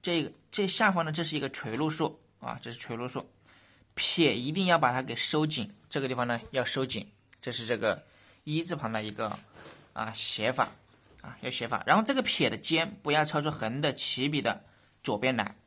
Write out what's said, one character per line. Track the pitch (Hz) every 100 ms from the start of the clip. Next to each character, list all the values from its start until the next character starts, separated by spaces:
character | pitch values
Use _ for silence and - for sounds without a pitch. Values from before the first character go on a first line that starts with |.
这 | - 170
个， | 139 - _
这 | - 196
下 | - 214
方 | 180
呢， | 156
这 | 156
是 | 156 156
一 |
个 | 139
垂 | - 117 117
录 | 156
竖 | 156 160 - _ _
啊， | 127 120
这 | 120
是 | 117
垂 | - 117
录 | 123
竖， | 123 - _ _ - - - _
撇 | - - - 151 107
一 | 127
定 | 170 185
要 | 165
把 | 135
它 | 127
给 | 131
收 | 117 - 151 156
紧， | 151 101 - _
这 | -
个 | 135
地 |
方 | 127 120
呢 | 117 -
要 | 135
收 | 120 139
紧， | 131 110 - _ - -
这 | -
是 | 120 113
这 | 117
个 | 113 92 - - - -
一 | - 151
字 | 165
旁 | 156 117
的 | 110
一 | 107
个 | 104 110 104 - - - - -
啊 | - 110
写 | 107 - - 110
法 | 127 120 - _ - - -
啊， | - -
要 | 131
写 | - 117
法。 | 117 -
然 | 180
后 |
这 | 220
个 | 269
撇 | - - 131
的 | 113
尖 | - 160 127 104
不 | 147
要 | 151
超 | 151 156
出 | 151
横 | 151 110 127
的 | 160
起 | - - - 139
笔 | 147
的 | 110 98 - _ _ _
左 | - 104
边 | 131 123
来。 | 101 -